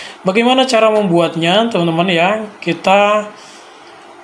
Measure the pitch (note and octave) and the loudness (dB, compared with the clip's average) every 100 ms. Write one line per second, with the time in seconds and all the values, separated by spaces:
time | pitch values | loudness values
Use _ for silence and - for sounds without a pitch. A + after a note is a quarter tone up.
0 | - - - G3 A#3+ C4 B3+ A3 A3 G#3+ | -16 -8 -2 0 2 0 0 2 2 2
1 | G3+ E3+ E3 E3 E3 G3 A#3 F#3+ E3+ D#3+ | 2 0 0 -2 0 0 0 -2 -2 0
2 | F#3+ E3+ F3+ A3 G#3 - F3 E3 F3+ G3+ | 0 0 0 -2 -8 -8 -6 -4 0 2
3 | G#3 G#3+ G#3 - - - - - - - | 2 0 -4 -14 -20 -20 -20 -20 -20 -20
4 | - - | -20 -20